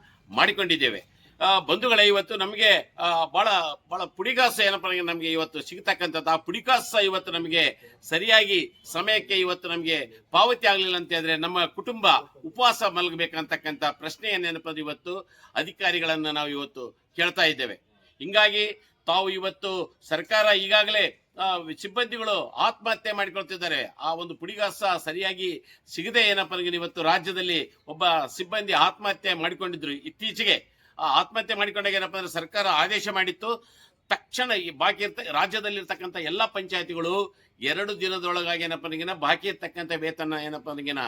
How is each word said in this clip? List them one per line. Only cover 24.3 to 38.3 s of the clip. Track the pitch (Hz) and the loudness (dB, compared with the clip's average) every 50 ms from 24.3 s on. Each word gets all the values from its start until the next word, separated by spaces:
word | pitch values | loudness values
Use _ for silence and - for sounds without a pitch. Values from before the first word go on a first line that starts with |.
| 156 | -10
ಪುಡಿಗಾಸ | - 165 180 220 208 208 196 170 - 208 190 180 160 - | -12 -12 -10 -4 -2 -2 -2 -2 -2 -2 0 0 -2 -4
ಸರಿಯಾಗಿ | 160 160 180 190 190 190 180 185 180 160 135 - _ - _ _ | -6 -6 -4 -4 -4 -4 -4 -6 -6 -6 -8 -12 _ -20 _ _
ಸಿಗದೆ | - - - 165 220 226 240 220 | -14 -10 -8 -6 0 2 4 4
ಏನಪ್ಪ | 208 202 196 190 156 185 | 4 4 2 0 -2 -4
ಅಂದ್ರೆ | 180 175 175 175 | -4 -4 -2 -4
ಇವತ್ತು | 170 170 170 - 175 160 | -4 -4 -6 -4 0 2
ರಾಜ್ಯದಲ್ಲಿ | 160 175 185 160 190 185 185 185 180 170 156 131 - _ _ _ | 2 2 2 0 -2 -6 -4 -2 -2 -2 -2 -2 -6 _ _ _
ಒಬ್ಬ | - 156 160 180 175 165 160 139 123 - | -12 -4 0 2 4 4 2 0 -2 -6
ಸಿಬ್ಬಂದಿ | - 180 175 208 214 208 196 180 | -10 -8 -6 -4 -6 -2 2 6
ಆತ್ಮಹತ್ಯೆ | 147 160 180 - - 208 202 196 - - 190 180 | 6 6 6 4 0 -4 -4 -4 -2 0 -2 -2
ಮಾಡಿಕೊಂಡಿದ್ರು | 165 160 175 180 - 190 180 175 160 151 147 | 0 0 -2 -2 -4 -6 -6 -6 -6 -6 -8
ಇತ್ತೀಚೆಗೆ. | 143 143 135 156 - - 214 220 170 202 226 202 156 110 - _ _ _ _ _ - - | -8 -8 -10 -14 -12 -8 -8 -6 -4 0 2 2 2 2 0 _ _ _ _ _ -8 -4
ಆ | 156 151 135 160 | 0 4 4 4
ಆತ್ಮಹತ್ಯೆ | 180 - 214 226 214 220 220 | 2 2 -2 -6 -4 -2 -2
ಮಾಡಿಕೊಂಡಾಗ | 202 208 208 202 208 196 202 190 | -2 -2 -2 -2 -2 -2 0 0
ಏನಪ್ಪ | 196 185 185 190 | 0 -2 -2 -6
ಅಂದ್ರೆ | 190 180 175 - | -8 -8 -6 -6
ಸರ್ಕಾರ | 165 165 165 - 208 196 | -8 -8 -4 -4 -2 2
ಆದೇಶ | 190 165 151 165 190 214 196 - 208 | 2 4 4 4 2 0 -2 -2 -2
ಮಾಡಿತ್ತು, | 196 190 185 180 175 - 214 226 233 226 _ _ _ _ _ _ _ _ _ - | 0 0 0 -2 -2 -6 -4 -6 -6 -6 _ _ _ _ _ _ _ _ _ -4
ತಕ್ಷಣ | 202 - _ _ - - 254 247 | -4 -4 _ _ -4 -2 0 0
ಈ | 220 190 175 170 | 0 -2 -2 -4
ಬಾಕಿ | 156 131 160 190 202 196 208 | -2 2 2 2 2 0 -4
ಇರ್ತ-, | 202 202 240 233 165 | -6 -6 -8 -8 -2
ರಾಜ್ಯದಲ್ಲಿರ್ತಕ್ಕಂಥ | 147 151 180 185 190 220 208 208 202 196 185 - 190 - 180 180 175 | 0 0 0 0 -2 -4 -4 -4 -6 -6 -6 -8 -8 -8 -8 -10 -8
ಎಲ್ಲ | 180 160 151 170 214 226 | -6 -6 -4 0 0 -2
ಪಂಚಾಯತಿಗಳು | 220 - 202 190 180 190 180 170 175 170 170 165 170 185 202 196 190 _ _ _ _ _ - | 0 -2 -6 -8 -4 -4 -6 -4 -4 -6 -4 -2 -2 0 0 -2 -4 _ _ _ _ _ -6
ಎರಡು | 117 139 156 180 208 208 208 170 | -2 -2 -2 -2 -2 -4 -4 -4
ದಿನದೊಳಗಾಗಿ | 180 190 185 185 175 175 | -4 -4 -4 -2 -2 -2